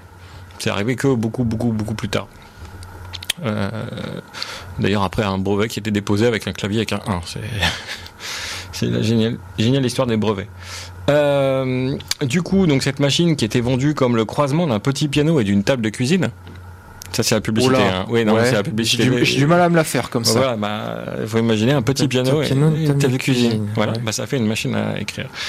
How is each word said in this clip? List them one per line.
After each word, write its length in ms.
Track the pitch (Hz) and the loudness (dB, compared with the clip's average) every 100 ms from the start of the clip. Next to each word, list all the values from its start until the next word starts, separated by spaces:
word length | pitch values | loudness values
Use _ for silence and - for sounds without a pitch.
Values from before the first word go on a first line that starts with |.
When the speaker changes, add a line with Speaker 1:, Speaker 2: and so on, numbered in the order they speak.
| - - - - - - | -20 -20 -20 -20 -18 -6
Speaker 1:
C'est 120 | 110 | -2
arrivé 240 | 98 110 123 | -2 -2 0
que 120 | 139 | 2
beaucoup, 300 | 123 113 110 | 2 0 0
beaucoup, 280 | 117 110 120 | -2 0 0
beaucoup 220 | 107 107 | 0 -2
plus 160 | 107 101 | -4 -2
tard. 180 | 104 98 - - - - - - - - - - - 135 | -4 -4 -16 -20 -20 -18 -16 -18 -16 -16 -12 -10 -6 -4
Euh, 240 | 107 101 110 110 - - - - - - - - - | -2 -4 -6 -8 -8 -10 -10 -12 -12 -12 -12 -10 -2
d'ailleurs, 240 | 104 104 | 0 2
après, 180 | 95 - | 0 0
un 160 | 104 95 | 0 0
brevet 300 | 95 101 113 | 0 0 0
qui 100 | - | -2
était 140 | 107 | -2
déposé 340 | 101 104 104 120 | 0 2 2 4
avec 220 | 107 - | 2 -2
un 40 | |
clavier 260 | 92 101 110 | -4 -2 0
avec 140 | 104 | 0
un 80 | 104 - | -2 -2
un. 140 | 90 87 | -4 -6
C'est, 140 | - 107 107 85 - - - - | -10 -8 -4 -2 -4 -10 -14 -14
<laughs> 640 | - - - - - - | -14 -12 -10 -10 -10 -10
c'est 160 | - 120 | -4 -2
la 160 | 120 | 0
géniale, 340 | 110 113 110 127 - - | 2 2 0 -2 -8 -2
géniale 260 | 110 139 123 | 2 2 0
histoire 220 | - 127 | 0 0
des 100 | 110 | 0
brevets. 300 | 104 98 95 - - - - - - | 0 -2 -6 -14 -14 -14 -14 -8 0
Euh, 840 | 147 143 139 135 131 131 127 131 143 - - | 2 4 4 2 0 0 0 -2 -4 -6 -6
du 180 | 143 170 | -2 -2
coup, 240 | 170 190 185 | 0 2 4
donc, 160 | 135 | 2
cette 180 | 139 131 | 0 0
machine 360 | 143 135 170 151 | 0 2 2 2
qui 100 | 110 | 0
était 160 | 123 | 0
vendue 320 | 120 127 147 | 0 0 0
comme 220 | - 127 117 | 2 2 2
le 100 | 107 | 0
croisement 400 | - 143 151 170 | 0 0 2 0
d'un 140 | 104 | 0
petit 280 | 139 139 151 | 0 0 0
piano 320 | 147 147 160 | 2 2 2
et 40 | |
d'une 200 | 101 101 | 4 2
table 200 | 98 135 | 2 0
de 60 | 110 | 0
cuisine. 420 | - 123 185 139 - - - - - - - - | -2 0 2 0 -4 -16 -18 -18 -18 -18 -18 -8
Ça, 100 | - | -2
c'est 120 | 110 110 | 0 0
la 60 | |
publicité, 320 | 107 113 127 127 | 0 2 4 4
Speaker 2:
Oula. 240 | 120 92 | 2 0
Speaker 1:
hein. 40 | 98 | 0
Oui, 160 | 117 110 | 2 4
non, 80 | |
Speaker 2:
Ouais. 100 | 110 120 | 4 4
Speaker 1:
c'est 60 | 110 | 2
la 80 | |
publicité. 400 | 101 110 110 117 | 0 0 0 2
Speaker 2:
J'ai 60 | 127 | 2
du, 140 | 123 156 | 2 2
j'ai 120 | 123 | 2
du 100 | 143 | 4
mal 140 | 175 | 6
à 80 | 175 | 6
me 80 | 170 | 4
la 80 | 156 | 2
faire 240 | 135 - | 0 0
comme 160 | 127 110 | 0 2
ça. 80 | |
Speaker 1:
Voilà, 220 | 113 131 113 | 2 2 0
bah, 480 | 104 107 113 113 - - 110 | -2 -4 -6 -6 -6 -6 -2
faut 120 | 113 | 2
imaginer 340 | 117 107 117 | 4 4 4
un 100 | 147 | 4
petit 220 | 113 135 | 2 2
Speaker 2:
Un 40 | 135 | 2
petit 140 | 127 | 2
Speaker 1:
piano 200 | 127 151 | 2 2
et 40 | 131 | 2
Speaker 2:
piano, 200 | 131 156 | 4 4
une 80 | 151 | 4
Speaker 1:
une 60 | 156 | 2
Speaker 2:
table 120 | 143 | 4
Speaker 1:
table 140 | 139 | 4
Speaker 2:
de 40 | 127 | 2
Speaker 1:
de 40 | |
cuisine. 260 | - 123 120 | 2 4 4
Speaker 2:
cuisine. 160 | 107 104 107 | 2 -2 0
Speaker 1:
Voilà, 180 | 107 | 0
Speaker 2:
Ouais. 60 | 113 | 0
Speaker 1:
bah, 120 | 110 | -2
ça 160 | 104 113 | -4 -2
fait 80 | 139 | 0
une 100 | 107 | 0
machine 300 | 113 131 110 | 0 -2 -2
à 240 | 107 98 | -2 -4
écrire. 300 | 101 - - - | -6 -8 -10 -8